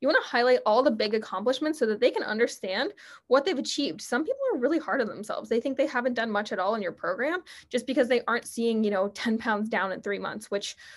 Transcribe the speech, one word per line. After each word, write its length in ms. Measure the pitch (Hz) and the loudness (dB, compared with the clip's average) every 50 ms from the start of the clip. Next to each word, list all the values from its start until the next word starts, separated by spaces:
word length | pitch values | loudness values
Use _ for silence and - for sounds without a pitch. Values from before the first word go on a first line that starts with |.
You 80 | 254 277 | 0 2
wanna 140 | 339 494 | 2 2
highlight 380 | - - - 240 240 254 254 247 - | 2 2 2 2 6 6 4 4 4
all 180 | 220 208 240 | 4 4 6
the 80 | 277 294 | 6 4
big 220 | 220 214 214 208 | 4 2 0 0
accomplishments 640 | 220 220 214 - - 190 208 247 269 269 302 311 311 - | 0 -2 -2 -4 -6 -2 0 0 0 0 -2 -2 0 0
so 60 | 247 | 0
that 160 | 220 208 220 | 0 2 2
they 100 | 247 - | 2 2
can 120 | - 440 | 2 2
understand 720 | - - 214 214 240 262 - - - 190 185 214 277 403 - - - - - - _ | -2 -2 0 0 0 0 0 -8 -6 -4 -2 -2 -2 -4 -6 -10 -20 -20 -20 -20 _
what 180 | - 247 277 285 | 2 2 4 4
they've 140 | 381 330 262 | 2 -2 -2
achieved. 420 | - - - - 285 185 156 202 | -2 -4 -4 -2 -2 -4 -4 -8
Some 240 | - - 247 254 311 | -6 -4 -2 -2 0
people 160 | 403 539 554 539 508 | -2 -2 -2 0 0
are 80 | 415 269 | 0 0
really 200 | 233 294 330 311 | 0 0 0 0
hard 240 | - - 196 269 | 0 -2 -2 -2
on 60 | 226 196 | -2 -4
themselves. 420 | - - 214 - - - - - | -6 -10 -8 -8 -8 -8 -4 -2
They 100 | 226 233 | -2 -2
think 160 | - 277 262 | 0 -2 0
they 80 | 233 269 | 0 0
haven't 300 | 311 262 247 240 262 247 | 0 0 -2 -2 0 -2
done 160 | 233 226 226 | -2 -2 0
much 220 | 208 202 214 - | -2 -2 -2 -2
at 60 | 226 190 | -4 -2
all 160 | 180 196 226 | 0 0 0
in 60 | 220 | 0
your 120 | 196 170 | -2 -4
program 500 | - - - 165 185 - 247 302 339 370 - - - - - _ | -6 -4 -4 -4 -2 -2 0 0 -2 -2 -4 -10 -20 -20 -14 _
just 180 | - 247 240 | -4 -4 -2
because 220 | - 254 294 247 233 | 0 2 2 2 4
they 140 | 254 240 - | 2 0 2
aren't 200 | - 226 233 - | 0 -2 -2 -2
seeing, 360 | - - 233 233 233 226 220 | -6 -4 -2 0 2 2 2
you 80 | 220 208 | 2 2
know, 180 | 208 190 196 202 | 2 2 0 -2
ten 280 | 208 - - 240 220 | -2 -4 -2 0 0
pounds 320 | 226 - 247 214 208 214 220 | 0 0 0 0 0 0 -2
down 240 | 226 190 190 190 | 0 0 0 -2
in 80 | 185 - | -4 -6
three 180 | - 208 202 190 | -4 -4 -4 -4
months, 320 | 190 175 - 214 - - | -4 -6 -8 -10 -8 -6
which 240 | 202 202 - - - - - - - | -4 -4 -4 -6 -12 -14 -20 -20 -20